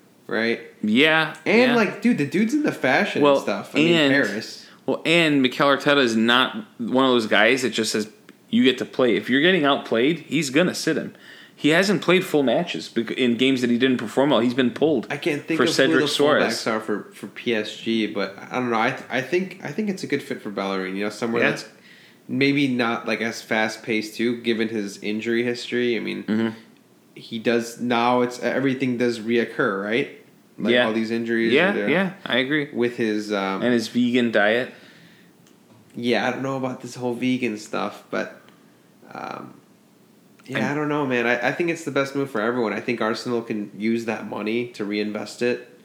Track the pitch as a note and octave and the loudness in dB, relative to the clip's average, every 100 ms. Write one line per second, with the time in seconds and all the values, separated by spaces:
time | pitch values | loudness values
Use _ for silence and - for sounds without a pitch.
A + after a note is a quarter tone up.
0 | _ _ - G#2+ A2+ A2+ - - G#2+ A2+ | _ _ -6 -2 -2 -2 -6 -6 0 4
1 | D3+ D#3 D#3 - - G#3+ B3 A#3+ G3 - | 4 4 0 -4 2 4 4 4 0 0
2 | A#3+ A#3 C#3 F3 A3 D4 D4 C#3+ C3 C#3+ | 0 2 0 0 0 0 -2 -2 0 2
3 | G3+ - C#3+ C#3 - G2+ G2+ B2+ D#3+ E3+ | 2 2 4 4 2 -4 -2 2 4 4
4 | C#3 C#3 A2+ G#2 - - - - - B2+ | 4 4 2 -2 -8 -14 -20 -12 -4 -2
5 | D3 E3+ D#3+ D3 B2+ - D3 C3+ D3 C#3+ | 2 4 4 4 2 2 2 2 4 4
6 | B2+ A2 A2+ B2 B2+ G#2+ - - A2+ B2+ | 4 2 4 4 2 -2 -12 -10 -2 2
7 | C3 B2 A2 G#2 A2 C3 B2+ A2 A2 A2+ | 4 4 4 6 6 4 2 0 -2 -2
8 | G#2+ - - - - A2+ B2+ G3+ - - | -4 -10 -20 -20 -2 4 4 2 -2 0
9 | B2+ F2+ A2+ C3 E3 F#3 C#3+ C3+ - A2+ | 2 2 0 2 2 2 2 0 0 0
10 | C3+ E3 - C#3 C#3+ C3+ F3 G#2+ - C3+ | 2 0 -2 -4 0 0 0 0 -2 -2
11 | F#2+ - - - - - C#3+ E3 G3 E3+ | -4 -12 -20 -20 -20 -2 2 4 2 0
12 | D3 F3+ F#3 D3+ C3 B2+ F3 D#2+ - - | 2 2 2 2 2 2 0 -6 -6 -4
13 | A2+ - B2 A2+ C3 C3 B2 A#2+ C3 B2 | -4 0 0 2 2 2 2 2 2 0
14 | G#2+ - C#3+ A#2 A#2+ B2 B2 A2+ D3+ C3+ | -2 0 2 4 2 2 0 2 0 0
15 | - C#3+ F3 C#3+ - D#3+ B2+ C#3 C3+ D#3+ | -2 -4 -4 -4 -2 0 2 4 4 4
16 | D3 - D3 B2+ G#2+ A#2 - A2 G#2+ G#2 | 2 4 4 4 2 0 -2 -4 -2 -6
17 | - - G#2+ - - A2 G#2+ - A2+ A2+ | -6 -14 -16 -8 -2 -2 -2 -6 -4 -2
18 | G#2 - G2 - - B2+ B2 A2+ A#2 C#3 | -2 -2 -6 -8 -8 -4 -2 0 0 -2
19 | - B2 C3 F3+ F#3+ - C#3 C#3+ G#3+ F#3 | -6 -6 -2 -2 -4 -10 -10 -6 -4 -4
20 | C#3 C#3 - A#2 - G2 G2 F#2+ F#2 F#2+ | -4 -6 -6 -10 -8 -6 -4 -4 -6 -6
21 | G#2 - A#2 A#2 C3 D3 - - - - | -6 -6 -4 0 0 -2 -8 -20 -20 -20
22 | - - - B2+ C#3 C#3+ C#3 B2 A#2 A#2 | -20 -20 -8 -2 0 2 2 0 0 -2
23 | A2+ G#2+ A2+ A2 - A2 A2 - - A2 | -4 -4 -4 -6 -4 0 0 -4 -4 -4
24 | G#2+ - A#2 A#2 A#2 A2 A2 A2+ G2+ G2 | -4 -2 -2 -2 -2 0 -2 -4 -6 -6
25 | G#2 G#2+ A2 A#2 A#2+ A#2+ - A#2+ A#2+ A2 | -6 -4 -2 -2 0 -4 -4 -2 0 -2
26 | G2 G2 G2+ G#2+ A2+ G#2+ - - _ _ | -4 -6 -2 0 0 -4 -16 -20 _ _
27 | _ - - A2+ A2+ A#2 A2+ - A#2+ A#2+ | _ -20 -12 -6 0 0 -2 -6 -2 0
28 | A#2+ B2 B2 - A#2+ A2+ C3+ B2+ B2+ A#2 | 2 2 0 -2 -2 0 0 0 -2 0
29 | B2 A2+ G#2+ A#2 A2+ - C3 G2 G#2 A#2 | 0 -2 0 0 0 -2 -2 -2 -2 -2
30 | C#3+ - - _ _ - G#2+ B2 A#2 A2 | -2 -8 -20 _ _ -6 2 4 4 2
31 | A2 A#2 A#2 A#2 A2+ C3 F3+ G#3 G#2 D#3 | -2 -2 -2 0 2 4 2 0 0 0
32 | F#3+ - - B2 C3 D3+ C#3+ A2 A#2+ A#2+ | 0 -4 -4 -2 0 -2 -2 -2 -2 0
33 | A2+ G#2+ G#2 G#2 F#2+ F#2+ A#2 A#2+ A2 A#2+ | -2 -2 -2 -2 -2 -2 2 0 0 0
34 | B2 B2 A#2+ A2 G2+ A#2 B2+ - - - | 2 2 2 2 4 2 -2 -10 -20 -20
35 | - - - _ - _ _ - - - | -20 -20 -20 _ -20 _ _ -20 -18 -6
36 | A#2+ A2+ B2 B2 C3+ C3+ B2+ B2 B2 B2 | 0 0 0 -2 -4 -4 -6 -8 -12 -6
37 | B2 A#2+ B2+ B2+ B2 G#2+ - G2 G2 - | -6 -2 0 0 -2 -4 -8 -6 -6 -8
38 | - G#2 F#2+ - - - _ _ _ _ | -8 -6 -6 -10 -20 -20 _ _ _ _
39 | - - - - - - _ _ _ _ | -18 -14 -12 -12 -14 -20 _ _ _ _
40 | _ _ _ _ - A#2+ B2+ C#3+ D3 D3 | _ _ _ _ -10 -4 -2 -2 -2 -2
41 | C#3 B2 A#2 A#2+ B2+ D3 F3 D#3+ - C#3 | 0 0 2 2 0 -2 -2 -2 -4 -2
42 | C3+ C#3+ C3+ A2 G#2+ B2 A2 G2+ - A#2 | -2 -2 -4 -2 -2 0 -2 -2 -4 -2
43 | A2 A2+ B2 A#2+ A2+ A2 G2+ F#2+ A2 A#2 | -2 -2 -4 -4 -4 -6 -6 -4 -2 -2
44 | A2+ A2 G#2 A2+ G#2 A#2 A#2+ - G2+ G#2 | -2 -6 -6 -6 -4 -4 -4 -6 -4 -2
45 | G#2 G#2 G#2+ - A#2+ A#2+ - - | -2 -6 -8 -2 -2 -2 -6 -14